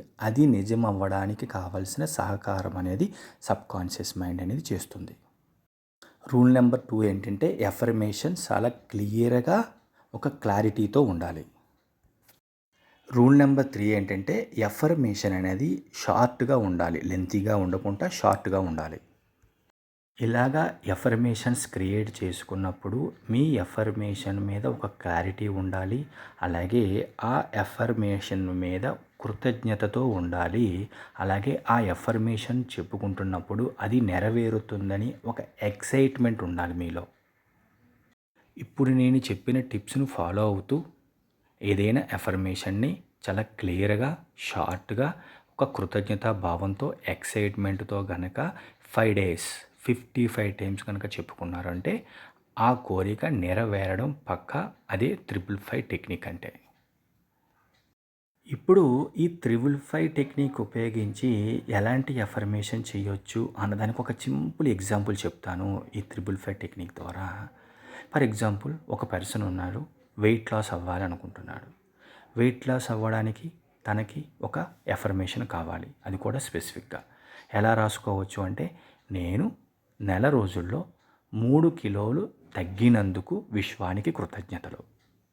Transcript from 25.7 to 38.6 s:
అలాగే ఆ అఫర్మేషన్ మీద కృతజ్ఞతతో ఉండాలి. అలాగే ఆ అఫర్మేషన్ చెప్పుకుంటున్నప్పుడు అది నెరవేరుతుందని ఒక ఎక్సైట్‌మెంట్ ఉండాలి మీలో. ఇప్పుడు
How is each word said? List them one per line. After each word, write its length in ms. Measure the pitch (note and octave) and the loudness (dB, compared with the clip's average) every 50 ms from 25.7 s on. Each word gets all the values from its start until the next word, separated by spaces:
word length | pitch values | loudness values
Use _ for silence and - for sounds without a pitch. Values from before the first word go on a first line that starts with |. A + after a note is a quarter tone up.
| F#2+ F#2+ F#2+ F#2+ A2+ C3+ D3 - - - - - - - | -2 -2 -2 -2 -2 -4 -4 -8 -12 -18 -20 -20 -10 -6
అలాగే 420 | F2+ F2 E2+ E2+ F2 F#2 A2+ A#2+ A2 F#2+ G2 G#2+ - - - - - | -4 -2 -2 -2 -2 2 2 2 4 4 2 0 -2 -4 -6 -6 -2
ఆ 120 | A#2 B2+ D3+ - - - G#2 | 0 0 0 0 0 -2 -4
అఫర్మేషన్ 840 | G2+ - - - A#2 A#2 A2 A2 G#2 G2+ G2+ G2 - - G2 F#2+ F#2+ F#2 F2+ F#2 | -4 -4 -2 -2 0 0 2 0 0 0 0 -2 -2 -4 -4 -2 -2 -2 -2 -2
మీద 260 | F2+ F2 F2+ F#2 A2+ - - - - _ _ - | -2 -2 -2 -2 -2 -4 -4 -6 -10 _ _ -10
కృతజ్ఞతతో 840 | - G2+ G2+ - - B2+ A#2 A2 - A2+ G#2+ - A2 G2+ - A#2+ C3 B2+ | -8 -8 -6 -2 0 0 0 0 -2 -2 0 0 0 0 0 0 0 2
ఉండాలి. 580 | G#2+ F2+ F2 F2 F2 F2 F2 E2+ F#2+ A#2 A#2+ G2 F2 F#2 G#2 - - - - - - - | 0 0 -2 -2 -2 -2 -2 0 2 2 2 2 2 -2 -4 -8 -10 -16 -20 -18 -8 -4
అలాగే 340 | F#2+ G2 F#2+ G2+ G2+ C#3 D#3 - - - | 0 0 0 2 0 0 -2 -2 2 2
ఆ 80 | A2+ A#2+ A2 F#2 | 2 4 4 2
అఫర్మేషన్ 720 | F2 - - - A2+ A2 A2 A2+ A2+ G#2+ - - B2 B2+ A#2+ | 0 -2 -2 -2 0 2 0 0 0 -2 -2 -2 -2 -2 -2
చెప్పుకుంటున్నప్పుడు 1000 | - - - E2+ F#2+ - G2+ G#2 G2+ F#2 - G2 G2 F#2 F2+ F2 - G2 G#2+ B2 - - - | -4 -6 -8 -8 -6 -6 -4 -4 -4 -2 -2 -2 -4 -4 -4 -4 -4 -4 -2 -2 -2 -4 -4
అది 200 | G#2+ G#2+ A#2+ B2+ | -2 2 2 4
నెరవేరుతుందని 1080 | A#2 F#2+ F2+ - G#2 A2 A#2 A#2 A#2 A2+ A2 G#2+ - - G#2+ G2 G2 G2 G2 G2+ A2 B2+ - - - | 4 4 2 2 2 2 2 2 2 2 0 0 -2 -4 -6 -4 -2 -2 0 0 -2 -2 -4 -6 -8
ఒక 140 | A2+ - - - - _ - | -6 -6 -6 -8 -12 _ -4
ఎక్సైట్‌మెంట్ 840 | A2 G#2 G#2 - - - - C3+ C3+ C3 C3+ C3 A#2+ A#2 A2 G2 F#2 | -4 -4 -4 -4 -4 0 4 6 6 4 4 2 2 2 2 0 -2
ఉండాలి 300 | F2+ F2 F2 F2 F2 F2 | -4 -2 -2 -4 -4 -4
మీలో. 300 | F2+ F2 E2+ E2+ - - - _ _ _ _ _ _ _ _ _ _ _ _ _ _ _ _ _ _ _ _ _ _ _ _ _ _ _ _ _ | -4 -4 -4 -6 -8 -10 -10 _ _ _ _ _ _ _ _ _ _ _ _ _ _ _ _ _ _ _ _ _ _ _ _ _ _ _ _ _
ఇప్పుడు 340 | - | -14